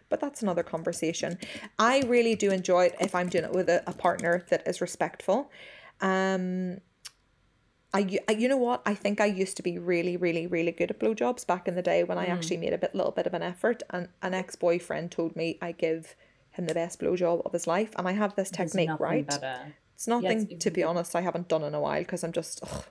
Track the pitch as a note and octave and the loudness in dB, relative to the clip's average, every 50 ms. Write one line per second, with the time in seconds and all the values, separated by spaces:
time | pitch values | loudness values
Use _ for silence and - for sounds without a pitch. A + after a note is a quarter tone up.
0 | _ - - - D4 C#4 - - A3 F#3+ E3+ E3+ E3+ - - D#3+ E3 F3 E3 - | _ -2 -2 -2 -2 -4 -4 -2 -2 0 0 0 -2 -2 -4 -4 -4 -4 -2 -2
1 | E3 D#3+ E3 - - - F3 - - - - - - - _ - A3 A#3+ C4+ C#4 | -2 -2 -2 -2 -4 -6 -6 -8 -10 -12 -12 -14 -14 -6 _ 2 4 6 6 4
2 | C4+ A3+ A#3+ A#3+ A#3 A3+ A3 - G3+ G3 F#3+ F#3 F3 F#3 F3+ F3+ F3+ E3+ - - | 4 4 4 4 6 4 2 2 2 2 2 2 2 4 6 6 6 4 4 2
3 | F3+ G3+ - F3+ F3+ F3 F#3+ E3+ D#3 - - F#3 F3 F#3 F3 - - F3 - - | -2 0 0 0 0 0 0 0 0 0 0 0 4 4 4 2 2 -2 -4 2
4 | - F3 - - - E3+ E3+ F3+ - - F3+ - - - F3+ - F3+ - - - | 2 2 2 2 2 2 2 2 2 0 0 0 0 -2 -2 -2 -4 -4 -2 -2
5 | D#3+ E3 - - - - G3+ C4 C#4+ - - - - - - - - - - - | -2 -2 -4 -4 0 2 2 2 0 -4 -12 -20 -20 -20 -20 -20 -20 -18 -8 -2
6 | F#3+ F#3+ F#3+ F#3+ F#3+ F#3+ F#3+ F#3 F#3 F#3 F#3 F#3 F#3 F3+ F3 - _ _ _ _ | 0 2 2 2 2 2 2 0 0 -2 -2 -2 -2 -4 -6 -8 _ _ _ _
7 | - - _ _ _ _ _ _ _ _ _ _ _ _ _ _ _ _ - G3 | -20 -20 _ _ _ _ _ _ _ _ _ _ _ _ _ _ _ _ 0 0
8 | G3+ F#3 G3+ - - - G#3+ G#3+ A#3+ B3+ C#4 C4 B3 A#3+ B3 - - G3+ G#3 - | 2 2 0 -2 0 0 2 4 4 4 4 4 2 2 0 0 0 -2 -2 0
9 | - G3+ G#3 A3 G#3 G#3+ G3 F#3 F#3+ F#3+ - - - F3 F3 F3 E3+ F3+ F3 E3+ | 0 0 2 2 2 2 2 0 -2 -2 -4 -4 -4 -4 -4 -2 0 2 2 2
10 | E3+ F3+ F3+ F3 F3+ E3+ E3+ E3 E3 F3 F3 E3 E3 E3+ E3+ - E3+ F3 G#3+ - | 2 0 0 0 0 0 0 0 -2 0 0 2 2 0 2 0 0 0 0 0
11 | A3 A3 A3 - A#3+ B3 B3 - - - F3 F#3 - G3 F3 F3+ F3+ F3+ E3 F3 | 2 0 2 2 0 0 0 -2 0 -2 -2 0 0 -2 -2 0 2 2 4 4
12 | F3 F3+ F3+ F3 F3+ F3+ F3 F3 E3 E3 F3 E3 E3+ - E3+ F3 - - - F#3+ | 2 2 0 -2 0 -2 -2 -2 -2 -4 -4 -2 -2 -2 -2 -2 -2 -2 -2 -2
13 | F3+ - - F#3 F3 F3 F3+ E3 E3+ F3+ F3+ - - A3+ A#3 A#3 - - - F3+ | -2 -2 0 -2 -2 -2 -2 -4 -4 -4 -4 0 0 0 0 0 -4 -8 -6 -6
14 | F3 - _ - G3 F#3 F#3 F#3 F3+ - - - F3+ F3 E3+ F3 F3 - E3 D3+ | -6 -8 _ -8 -6 -4 -2 -4 -4 -6 -4 0 2 2 2 2 0 -4 -6 -4
15 | E3+ F3 - - E3 D#3+ - E3 E3 E3 D#3 - F3+ E3+ E3+ - F3 D#3+ D#3+ E3 | -6 -6 -4 -4 -4 -2 -2 -4 -4 -4 -4 -4 -6 -8 -4 -2 0 0 0 -2
16 | D#3+ - - _ _ _ _ _ _ _ - - F3 D#3+ E3 E3 E3+ E3+ - - | -6 -14 -20 _ _ _ _ _ _ _ -8 -6 -4 -2 -2 -2 -2 -4 -4 -2
17 | - E3 F3+ F3+ F3+ E3+ E3+ E3 - - - E3+ - E3+ E3+ G3 A3 G#3+ - F#3 | -2 0 0 2 2 2 0 0 -2 -2 -4 -4 -2 0 0 0 0 -2 -2 -4
18 | F3+ F#3 F#3+ G#3+ G#3 G3 - G3 F#3 - - - F3+ D#3+ - F3+ D#3+ E3 D#3 D3+ | -2 0 0 0 0 0 0 -2 -4 -4 -2 -4 -2 0 2 2 2 2 0 0
19 | - E3 D#3 D3+ C#3+ C#3+ C#3+ C#3 C3+ C3 B2+ B2+ C3+ D3+ - _ _ _ _ - | 0 0 0 0 0 0 -2 -2 -2 -6 -8 -8 -10 -14 -16 _ _ _ _ -8
20 | - A3+ A#3 A#3+ F#3 F#3 A3 A3 G#3 - F3 E3 - G3 E3 F3+ E3 D#3+ F3 F3 | -2 0 0 0 2 2 0 0 0 -4 -4 -4 -4 -2 0 0 0 0 0 -2
21 | F3 - - E3+ F#3 F3 D#3+ E3+ F3 - E3 D#3 D3+ D3 D3+ D3 D3 D3 C#3+ D3+ | -2 -2 -2 -2 0 0 -2 -2 -2 0 0 0 0 -2 -2 -2 -2 0 0 -2
22 | F3 - F#3 E3+ F#3 E3+ - E3+ D#3+ - - - - - C#3+ D3 - - | -2 -4 -4 -4 -4 -2 -2 -4 -4 -6 -10 -12 -12 -12 -12 -12 -12 -14